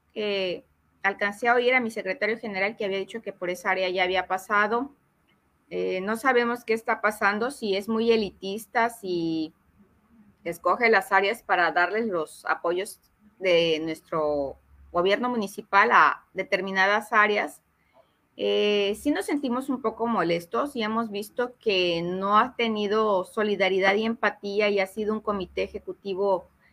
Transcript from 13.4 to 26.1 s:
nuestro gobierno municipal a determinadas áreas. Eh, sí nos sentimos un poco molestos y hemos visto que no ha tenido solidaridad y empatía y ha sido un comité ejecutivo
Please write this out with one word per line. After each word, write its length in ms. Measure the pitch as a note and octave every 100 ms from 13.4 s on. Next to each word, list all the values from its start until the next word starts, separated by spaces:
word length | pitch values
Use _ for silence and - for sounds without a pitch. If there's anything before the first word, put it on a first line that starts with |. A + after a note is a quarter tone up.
| F#3+ E3+ E3 D#3
nuestro 760 | D#3+ D#3+ _ E3 D3+ D3 C3+ - _ - -
gobierno 360 | E3+ F#3 G3+ B3
municipal 640 | B3 G3 - - G3 A3+
a 320 | G3+ D3+ - _
determinadas 760 | F#3 F#3 F#3 G3 F#3+ F#3+ G#3+ A3
áreas. 480 | A3 G#3 G#3 D4 - _ _ _ _ _ _ _ -
Eh, 580 | G3+ G#3 G#3 G#3 G3+ G#3+
sí 100 | D4
nos 140 | E4 G4
sentimos 420 | D4 C4+ B3 C4
un 100 | B3
poco 260 | A3 A3 A#3
molestos 680 | G#3+ E3+ E3+ E3+ A#3 C#4+ B3+
y 60 |
hemos 280 | G#3+ A3 A3+
visto 440 | G3+ G#3 - A#3+ -
que 440 | A3 F#3+ F3 E3+
no 360 | F3 F#3 G3 G#3
ha 160 | B3
tenido 720 | - A#3 G#3+ G#3 A3 G#3+ F#3+
solidaridad 720 | F3+ - G#3+ G3 F#3+ F#3+ G3
y 100 | G3+
empatía 640 | A3+ A3+ G#3 - G3+ G3+ G#3
y 100 | G3+
ha 80 | F#3+
sido 280 | - G#3
un 60 | G#3+
comité 420 | G#3+ G3+ F#3 -
ejecutivo 840 | G3 G3+ - F3+ G3